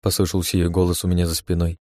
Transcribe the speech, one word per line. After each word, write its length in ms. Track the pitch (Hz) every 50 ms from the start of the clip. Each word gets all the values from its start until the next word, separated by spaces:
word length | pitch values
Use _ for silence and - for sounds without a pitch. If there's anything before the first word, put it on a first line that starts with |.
послышался 560 | _ 98 92 - 98 90 - 95 87 - - 95
ее 120 | 87 85
голос 360 | 85 92 90 87 87 - -
у 20 | 90
меня 180 | 90 87 87
за 100 | 85 80
спиной 440 | - - - 90 85 87 85 85 - _ _